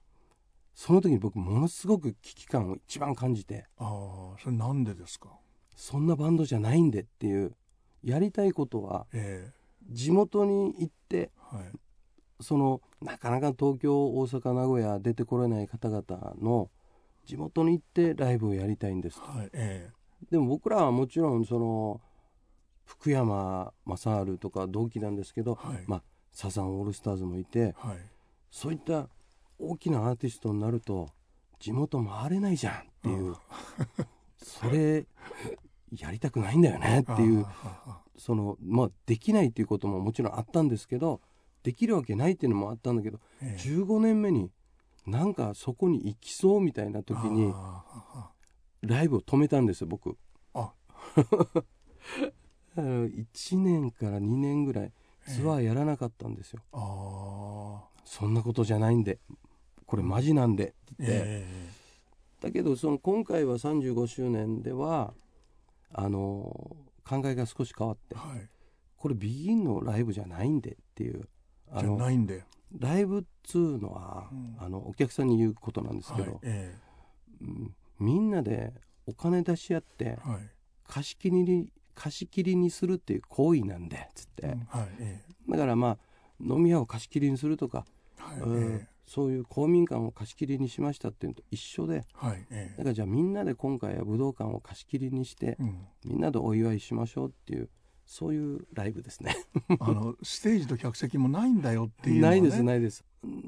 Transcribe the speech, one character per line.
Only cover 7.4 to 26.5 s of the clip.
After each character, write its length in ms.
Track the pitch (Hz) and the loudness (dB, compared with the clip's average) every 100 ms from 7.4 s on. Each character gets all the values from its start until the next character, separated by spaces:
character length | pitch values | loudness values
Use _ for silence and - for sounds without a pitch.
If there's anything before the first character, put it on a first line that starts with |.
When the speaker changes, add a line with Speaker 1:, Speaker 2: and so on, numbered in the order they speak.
Speaker 1:
う、 100 | 95 - _ _ _ _ | 0 -6 _ _ _ _
や 160 | - 135 | -2 2
り 140 | 202 | 2
た 120 | 202 | 2
い 80 | 196 | 2
こ 140 | 175 135 | 2 -2
と 160 | 113 | -2
は、 240 | 98 95 - | -4 -6 -6
Speaker 2:
え 400 | 117 101 95 95 | -8 -6 -8 -12
え。 60 | - _ _ - | -18 _ _ -12
Speaker 1:
地 200 | 117 139 | -4 4
元 340 | 185 208 208 | 4 4 2
に 300 | 202 202 196 - | 2 2 0 -2
行 120 | 165 | -6
っ 20 | _ - | _ -6
て、 220 | - 170 _ | -4 -4 _
Speaker 2:
は 240 | - 117 | -14 -12
い。 120 | 92 104 _ _ _ _ _ - | -12 -16 _ _ _ _ _ -12
Speaker 1:
そ 160 | 110 147 | 0 2
の、 240 | 135 131 _ - | 4 2 _ -14
な 160 | - - | -12 -6
か 120 | 120 | -2
な 100 | 123 | 0
か 120 | 143 131 | 0 2
東 200 | 143 135 | 2 2
京、 280 | 147 143 143 | 2 4 2
大 220 | 127 131 | 2 0
阪、 240 | 127 127 | -2 0
名 140 | 123 127 | 2 2
古 140 | 127 | 2
屋 180 | 107 101 | 2 0
出 140 | 110 | 0
て 100 | 113 | 0
こ 140 | 117 123 | 0 0
れ 100 | 123 | 2
な 120 | 110 | 0
い 60 | 101 | -2
方 220 | 117 113 | -4 -4
々 460 | 107 - 92 95 - | -4 -4 -8 -10 -4
の 300 | 110 120 95 _ _ _ _ _ - | 2 2 0 _ _ _ _ _ -12
地 100 | 135 | -8
元 280 | 156 165 | -4 2
に 80 | 165 | 4
行 80 | 170 | 4
っ 20 | |
て 300 | - - 170 | 0 2 2
ラ 180 | 156 131 | 2 0
イ 60 | 123 | 2
ブ 100 | 107 | 0
を 60 | |
や 120 | 98 98 | 0 0
り 100 | 104 | -2
た 120 | 101 | -2
い 60 | |
ん 60 | 95 | -2
で 100 | 85 | -6
す。 100 | - | -10
Speaker 2:
は 220 | - 135 | -12 -10
い、 80 | 98 | -8
え 380 | 143 107 95 87 | -6 -6 -6 -12
え。 340 | - _ - - | -20 _ -20 -2
Speaker 1:
で 80 | 170 | 2
も、 80 | 127 | 2
僕 240 | 139 220 | 0 2
ら 60 | 220 | 2
は 80 | 151 | 4
も 140 | 123 131 | 4 2
ち 120 | - | 2
ろ 160 | 160 | 2
ん、 100 | 117 | 2
そ 140 | 113 117 | 2 0
の、 420 | 117 110 107 107 - _ _ _ _ _ _ _ | 0 0 -2 -6 -12 _ _ _ _ _ _ _
福 260 | - - 151 | -20 -6 0
山 600 | 135 117 101 95 95 92 - - | 2 2 0 -2 -4 -6 -10 -10
雅 100 | 92 113 107 | -4 0 0
治 140 | 95 92 | 0 -4
と 120 | 98 | -6
か 160 | 98 95 | -4 -4
同 220 | 98 117 | -2 -2
期 120 | 113 | -4
な 100 | 104 | -4
ん 60 | 101 | -4
で 80 | |
す 100 | 95 | -6
け 80 | - | -4
ど、 140 | 113 113 | -4 -4
Speaker 2:
は 180 | 160 | -6
い。 100 | 113 92 | -8 -4
Speaker 1:
ま 100 | 95 | -6
あ、 60 | - _ _ | -6 _ _
サ 160 | - 101 | -10 -6